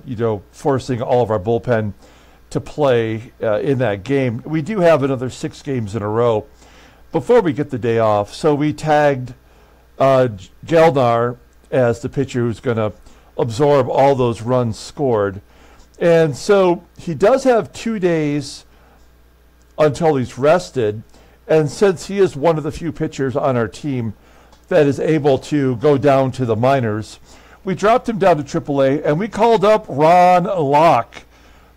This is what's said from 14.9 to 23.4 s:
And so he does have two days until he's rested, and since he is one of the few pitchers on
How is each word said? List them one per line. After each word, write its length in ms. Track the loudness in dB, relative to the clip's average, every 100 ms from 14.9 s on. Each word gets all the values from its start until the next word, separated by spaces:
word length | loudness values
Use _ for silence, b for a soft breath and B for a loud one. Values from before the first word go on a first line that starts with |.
| -6 -2 0 -2 -4 -14 b b b b -4
And 380 | 2 2 2 -2
so 480 | 0 2 2 0 -6 -16
he 160 | -10
does 300 | 0 2 2
have 300 | 2 0 -2
two 260 | -8 -8 -2
days 640 | 0 0 -2 -4 -6 -14 -20 b b b b _ _ _ _ _ _ 0
until 380 | 0 2 0 0
he's 220 | -4 -2
rested, 640 | 2 2 0 -4 -2 -4 -12 b b b 0
and 200 | 0 0
since 380 | 2 0 0 -4
he 120 | 0
is 180 | 0 2
one 200 | 0 0
of 60 |
the 80 | -4
few 220 | -8 -8
pitchers 420 | -6 -6 -4 -4
on 220 | -2